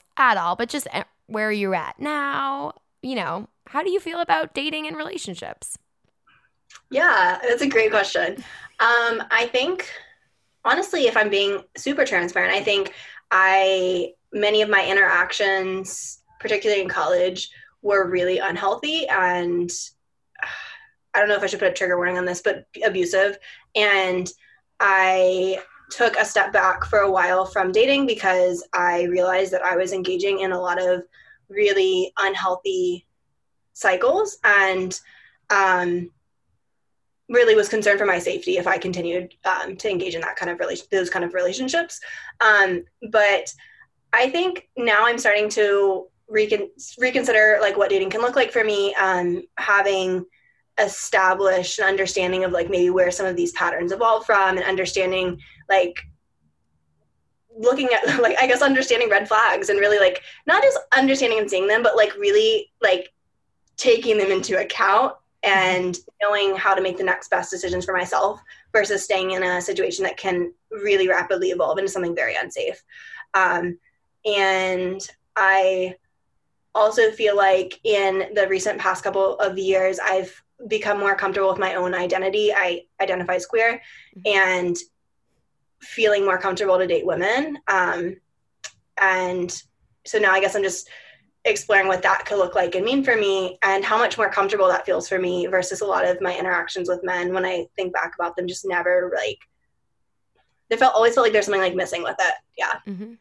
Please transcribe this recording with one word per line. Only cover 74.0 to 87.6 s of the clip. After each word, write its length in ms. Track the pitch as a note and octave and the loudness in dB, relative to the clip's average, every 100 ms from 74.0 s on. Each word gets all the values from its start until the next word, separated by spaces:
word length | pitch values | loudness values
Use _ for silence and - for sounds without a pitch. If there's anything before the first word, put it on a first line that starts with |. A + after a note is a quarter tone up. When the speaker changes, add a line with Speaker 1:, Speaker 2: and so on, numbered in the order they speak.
| _ _ G#3+ | _ _ -4
Speaker 2:
and 760 | G3+ F#3+ F#3+ F#3 F#3 F#3 G3 - - _ A3 | 0 2 0 0 -2 -4 -6 -12 -20 _ 0
I 600 | F#3+ F#3+ F#3+ F#3 F#3 F#3 _ _ _ _ _ _ _ | 4 4 4 0 -4 -8 _ _ _ _ _ _ _
also 380 | A3 G#3+ A#3 A3 | 0 2 4 2
feel 240 | A3 G#3 G3+ | 4 0 4
like 420 | G3 F#3+ F#3 - | 4 4 0 -6
in 460 | A3+ G3+ G3 F#3+ F#3+ G#3 | 0 2 2 0 -2 0
the 120 | F#3+ | 0
recent 320 | F#3+ G#3 - | 0 -2 -2
past 240 | F#3+ F3+ | -2 -2
couple 320 | - G3+ F#3+ - | -2 0 0 0
of 180 | G3+ F#3 | -2 -2
years, 420 | F#3+ F#3+ F#3+ F3 | 0 2 2 0
I've 400 | F#3 F#3+ F#3 - _ _ A#3 | 0 0 -2 -12 _ _ -6
become 300 | G#3+ G#3+ G#3 | -4 -2 -2
more 180 | G3+ G3 | 0 0
comfortable 340 | G3 G3 G3 | -2 0 0
with 100 | F#3 | 0
my 160 | F#3+ F#3 | -2 -2
own 180 | F3+ | -4
identity. 600 | F3+ F3+ F#3 F#3+ G#3 G#3 | -4 -2 -2 -2 0 0
I 300 | G3+ F3+ F3 - - | 0 0 -4 -10 -6
identify 340 | F#3+ F3+ F3+ F3+ | -4 -2 -2 -4
as 100 | - | -2
queer 360 | A3+ A3+ A#3 - - - F#3 | 0 0 -2 -10 -20 -20 -8
Speaker 1:
Mm-hmm. 100 | G#3 | 0
Speaker 2:
and 500 | G3 F#3 F#3 F3+ F3 - _ _ _ _ _ _ _ _ _ | 2 2 2 -2 -4 -8 _ _ _ _ _ _ _ _ _
feeling 420 | - - G#3+ G#3 | -14 0 2 2
more 140 | G3 F#3 | 2 0
comfortable 400 | G3 F#3 G3 F#3 | -2 -2 0 2
to 100 | F#3 | 2
date 180 | E3 F3+ | 0 0
women. 520 | D#3+ F#3+ B3 D4+ C#4+ | -2 0 -2 -2 -6